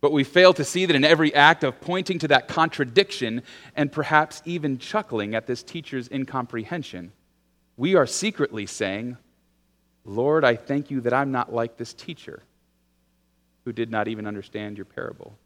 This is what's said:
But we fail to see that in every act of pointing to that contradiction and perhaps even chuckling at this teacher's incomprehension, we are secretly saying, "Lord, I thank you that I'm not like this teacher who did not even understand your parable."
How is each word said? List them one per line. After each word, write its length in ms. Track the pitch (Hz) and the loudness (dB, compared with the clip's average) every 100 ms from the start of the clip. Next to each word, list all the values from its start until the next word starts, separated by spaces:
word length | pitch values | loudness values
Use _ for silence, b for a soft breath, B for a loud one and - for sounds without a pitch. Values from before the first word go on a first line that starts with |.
But 120 | 143 | 2
we 100 | 147 | 2
fail 320 | 135 180 185 | 2 8 8
to 100 | 180 | 6
see 220 | 143 180 185 | -2 -2 0
that 80 | |
in 100 | 147 | 2
every 300 | 147 160 156 | 6 6 4
act 300 | 143 147 165 | 8 8 8
of 160 | 139 - | 0 -4
pointing 400 | - 180 185 180 | -6 -4 -4 -4
to 80 | 156 | 2
that 180 | 139 - | 2 2
contradiction 960 | - 160 - 135 117 196 - 117 117 - B B | 0 0 0 0 2 2 0 -4 -6 -8 B B
and 160 | - 143 | -4 -4
perhaps 500 | 156 143 156 156 - | -2 2 2 2 -4
even 340 | - 170 147 127 | -8 -6 -4 -6
chuckling 560 | - 214 202 113 101 | -4 -6 -4 -4 -2
at 140 | 110 - | -4 -4
this 140 | 123 | -8
teacher's 440 | - 170 151 135 120 | -8 -14 -10 -10 -8
incomprehension, 1000 | 139 131 135 120 117 110 170 135 92 87 _ _ _ _ _ _ - | -8 -6 -6 -6 -8 -8 -8 -10 -14 -16 _ _ _ _ _ _ -6
we 200 | 139 185 | 2 4
are 100 | 131 | 4
secretly 580 | - 202 - 143 110 | 0 -4 -2 -4 -4
saying, 540 | 101 - 101 98 120 123 _ _ _ _ _ _ _ _ | -10 -4 -4 -4 -8 -12 _ _ _ _ _ _ _ _
"Lord, 400 | - 101 131 156 | -10 -2 2 4
I 100 | 139 | 4
thank 360 | 113 - 143 139 | 2 -2 -4 -2
you 100 | 139 | -4
that 120 | 120 | 0
I'm 200 | 127 139 | 0 0
not 200 | 131 - | -2 -4
like 240 | 117 117 - | -4 -6 -8
this 160 | 117 | -16
teacher 520 | - - 165 - 67 _ _ _ _ _ _ _ _ _ _ _ _ | -14 -16 -16 -16 -20 _ _ _ _ _ _ _ _ _ _ _ _
who 80 | - | -12
did 180 | 113 117 | -6 -4
not 160 | 110 104 | -2 -4
even 200 | 110 107 | -4 -8
understand 520 | 104 98 107 107 104 | -10 -10 -12 -10 -12
your 80 | 98 | -16
parable." 500 | - - - - 104 | -12 -12 -12 -20 -20